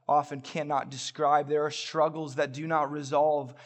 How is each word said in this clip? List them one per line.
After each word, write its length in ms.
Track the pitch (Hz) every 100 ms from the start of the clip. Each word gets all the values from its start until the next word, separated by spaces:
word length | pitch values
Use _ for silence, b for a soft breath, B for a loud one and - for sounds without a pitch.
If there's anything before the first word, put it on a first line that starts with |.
| -
often 340 | 147 143 139
cannot 500 | - 165 147 143 135
describe. 580 | 131 - - 147 147 143
There 160 | 147 151
are 60 |
struggles 640 | - - 160 160 160 156 131
that 180 | 143
do 140 | 131 160
not 240 | 160 139
resolve 640 | 147 135 143 151 147 131 127